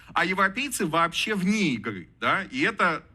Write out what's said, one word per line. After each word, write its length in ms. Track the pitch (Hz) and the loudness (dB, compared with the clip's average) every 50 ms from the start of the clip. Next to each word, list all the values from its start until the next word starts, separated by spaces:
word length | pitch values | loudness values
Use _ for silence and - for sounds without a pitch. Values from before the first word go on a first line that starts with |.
| - - - | -20 -6 -4
а 120 | - 170 | -2 -2
европейцы 600 | 180 190 196 196 196 196 247 277 285 - - 202 | 0 2 2 2 2 0 -2 -6 -6 -4 -4 -2
вообще 480 | 160 160 165 170 170 170 - - 214 214 | 0 2 2 2 2 2 -2 -2 -2 -2
вне 400 | 196 175 196 214 214 190 151 123 | 0 2 2 2 2 2 0 0
игры, 340 | 107 98 117 101 92 80 - _ _ | -2 -4 -6 -8 -8 -10 -16 _ _
да, 240 | 117 127 160 190 185 165 | 0 0 0 0 -2 -4
и 120 | 127 131 151 | -2 0 0
это 400 | - - - 202 175 156 139 - - | 0 2 2 2 2 2 0 -6 -8